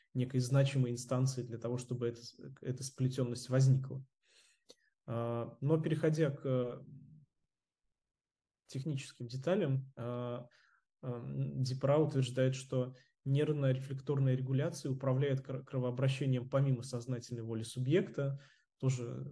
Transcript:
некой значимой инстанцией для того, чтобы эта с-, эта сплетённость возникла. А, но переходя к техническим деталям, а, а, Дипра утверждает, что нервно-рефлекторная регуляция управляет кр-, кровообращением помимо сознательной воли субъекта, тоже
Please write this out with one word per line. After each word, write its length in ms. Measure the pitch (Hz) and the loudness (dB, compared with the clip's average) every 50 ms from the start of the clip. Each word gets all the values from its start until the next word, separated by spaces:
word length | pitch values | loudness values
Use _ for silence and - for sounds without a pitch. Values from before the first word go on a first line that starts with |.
| _ _ - | _ _ -4
некой 260 | 127 123 127 - 131 | -2 -2 0 0 0
значимой 520 | 123 123 139 139 139 135 139 135 127 120 120 | 0 4 4 4 4 4 4 2 2 0 0
инстанцией 540 | 120 - - 127 127 131 131 - 127 120 120 | -4 -4 -2 0 2 2 0 0 -2 -6 -6
для 100 | 113 113 | -8 -6
того, 200 | - 120 123 127 | -4 -4 -4 -4
чтобы 300 | - - 131 117 120 117 | -4 -4 -4 -2 -2 -2
эта 140 | 117 120 - | -4 -4 -12
с-, 140 | - - - - 139 139 - - | -18 -18 -16 -16 -16 -14 -10 -6
эта 220 | 127 131 131 135 | -6 -6 -6 -6
сплетённость 640 | 135 - - 131 131 127 - 127 120 120 117 - - | -8 -4 0 0 0 2 0 -2 -2 -2 -6 -4 0
возникла. 540 | 127 135 135 131 131 - - - 131 - - - _ _ _ _ _ _ _ _ _ _ _ - - _ _ _ _ _ _ | 4 6 6 6 6 4 2 -4 -8 -10 -12 -14 _ _ _ _ _ _ _ _ _ _ _ -20 -20 _ _ _ _ _ _
А, 500 | - 117 117 117 117 117 117 117 131 - - | -6 -4 -2 -2 -2 -2 -4 -4 -6 -6 -2
но 180 | 135 139 160 160 | 0 2 2 4
переходя 500 | - 170 156 - - 160 151 160 160 135 | 2 2 0 2 2 2 4 4 2 2
к 540 | 131 - - 135 127 127 123 120 123 127 135 - - - - - - - - _ _ _ _ _ _ _ _ _ _ _ _ _ _ _ _ _ _ _ _ _ _ _ _ _ _ _ _ - | 0 -2 -2 0 2 2 0 0 -4 -8 -12 -16 -18 -20 -20 -20 -20 -20 -20 _ _ _ _ _ _ _ _ _ _ _ _ _ _ _ _ _ _ _ _ _ _ _ _ _ _ _ _ -10
техническим 560 | - 135 135 165 143 135 - - - - 120 | -8 -6 -4 -4 -4 -4 -6 -8 -12 -12 -10
деталям, 640 | 117 123 131 - 165 185 214 175 139 135 135 - - - | -8 -8 -4 -2 0 2 2 2 2 0 0 -2 -6 -10
а, 500 | - 117 120 123 123 123 120 120 123 135 - _ _ _ _ _ _ _ _ _ _ - | -10 -8 -6 -6 -6 -6 -6 -8 -8 -10 -14 _ _ _ _ _ _ _ _ _ _ -8
а, 220 | 131 123 120 123 135 139 139 139 143 143 | -8 -8 -6 -8 -6 -4 -4 -4 -4 -2
Дипра 420 | 135 127 127 131 131 - 139 143 156 | -4 -4 -2 -2 0 2 4 4 4
утверждает, 560 | 156 143 131 135 131 - - 135 131 131 131 | 4 2 2 0 0 0 2 2 2 2 2
что 380 | - - - 135 127 127 127 - - _ _ _ _ - | -2 -6 -4 -2 -2 -2 -2 -6 -14 _ _ _ _ -2
нервно-рефлекторная 1080 | 135 135 143 151 151 151 143 139 135 127 131 - - 135 - - - 143 135 135 131 127 | 0 2 2 4 2 2 2 2 2 2 2 -2 -6 -8 -6 -2 -2 2 4 4 4 4
регуляция 560 | 123 127 127 135 131 147 170 170 - - 143 127 | 2 2 0 0 2 0 0 -2 -4 -4 -4 -2
управляет 500 | 131 - 135 127 131 143 143 131 135 - | 0 0 2 2 4 4 2 2 0 -2
кр-, 220 | - 131 135 - | -4 -8 -8 -8
кровообращением 840 | - - 131 123 123 123 127 135 131 135 - 147 135 127 123 117 127 | -6 -4 -2 -2 0 0 2 2 2 2 2 2 2 2 2 0 2
помимо 320 | - 135 139 139 127 117 113 | 2 4 4 4 2 0 0
сознательной 600 | - 127 120 120 131 127 117 - - 123 117 110 | -4 -6 -6 -4 -4 -6 -6 -6 -8 -8 -6 -6
воли 200 | 113 113 113 110 | -4 -4 -4 -4
субъекта, 760 | 110 - 131 127 131 156 190 190 - - - 143 139 139 - - - _ _ _ _ _ - | -6 -6 -4 0 4 4 4 4 2 -2 -2 -2 -2 -2 -4 -8 -16 _ _ _ _ _ -2
тоже 440 | - 131 131 123 120 120 131 123 139 139 | 0 0 0 0 -2 -6 -8 -8 -10 -10